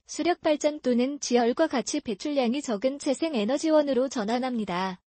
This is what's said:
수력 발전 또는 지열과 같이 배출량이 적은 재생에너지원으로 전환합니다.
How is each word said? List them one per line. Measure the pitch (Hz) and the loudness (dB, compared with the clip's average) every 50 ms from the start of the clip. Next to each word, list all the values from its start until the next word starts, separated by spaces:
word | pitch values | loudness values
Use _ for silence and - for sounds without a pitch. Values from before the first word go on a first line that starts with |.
| _ | _
수력 | - - - 285 330 349 - | -10 -6 -2 0 0 0 0
발전 | - 330 302 294 - 302 302 294 | 0 0 2 2 0 -2 -2 0
또는 | - 254 247 233 247 269 294 277 | 0 2 2 2 2 0 -2 -6
지열과 | - - 247 233 233 233 254 - 330 | -2 0 2 4 4 2 2 2 2
같이 | - - - - - - 294 | 0 0 -2 -2 -2 -4 -4
배출량이 | - - 202 - - 302 294 277 247 226 247 294 | -4 -6 -6 -6 -4 -2 0 0 2 2 0 -2
적은 | 277 - 220 196 226 262 277 285 | -2 -4 -2 0 0 -2 -2 -2
재생에너지원으로 | - 302 262 - 330 330 302 220 202 214 269 294 - 320 311 302 294 277 269 240 262 277 | -2 -2 -2 0 -2 -2 0 0 0 0 0 0 2 4 4 4 4 4 2 2 0 0
전환합니다. | - 262 202 208 233 247 254 262 247 226 208 196 175 180 190 190 185 - _ _ | -2 -4 -2 -2 -2 -2 -2 -2 -4 -4 -4 -2 -2 -2 -2 -4 -6 -8 _ _